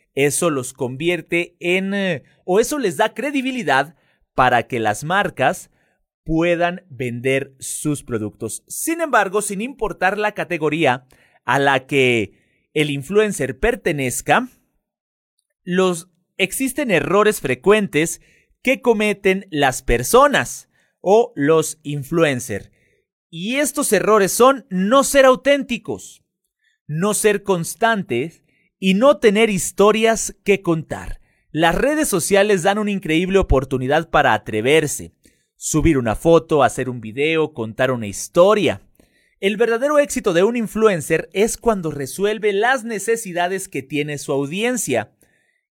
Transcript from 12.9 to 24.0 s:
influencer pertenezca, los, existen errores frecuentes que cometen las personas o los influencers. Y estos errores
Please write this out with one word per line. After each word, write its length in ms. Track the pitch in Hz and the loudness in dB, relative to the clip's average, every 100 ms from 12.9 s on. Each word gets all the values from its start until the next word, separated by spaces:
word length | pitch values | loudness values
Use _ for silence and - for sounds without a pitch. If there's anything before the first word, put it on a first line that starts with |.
influencer 680 | 139 131 202 214 196 131 123 | -4 -2 0 0 0 -6 -2
pertenezca, 920 | 214 240 185 147 127 - - 165 247 _ _ _ _ _ _ _ _ _ _ _ | -2 -2 -2 -2 -4 -4 0 0 0 _ _ _ _ _ _ _ _ _ _ _
los, 440 | - 180 185 170 - _ _ - | -4 0 2 0 -8 _ _ -4
existen 560 | 185 - 269 - 277 | -2 -2 -4 -2 0
errores 480 | 170 135 190 214 - | 2 4 4 4 2
frecuentes 800 | 139 127 180 214 202 147 165 - _ _ _ _ | -2 0 2 2 2 0 -2 -4 _ _ _ _
que 180 | - 269 | -2 0
cometen 680 | 240 214 214 202 190 190 196 | 2 2 0 0 0 0 -2
las 320 | 147 135 131 | -2 0 0
personas 840 | - 120 123 240 285 202 123 - - _ _ _ | -2 -2 4 4 4 2 -4 -8 -18 _ _ _
o 320 | 175 214 233 | 2 4 2
los 440 | - 143 160 156 - | 0 2 2 0 -6
influencers. 880 | 139 147 131 165 160 127 - 98 - _ _ _ _ _ _ | -10 -10 -4 0 0 0 -6 -10 -10 _ _ _ _ _ _
Y 280 | 165 190 262 | -10 -6 -2
estos 360 | 294 - 277 | -2 -2 0
errores 400 | 220 | 0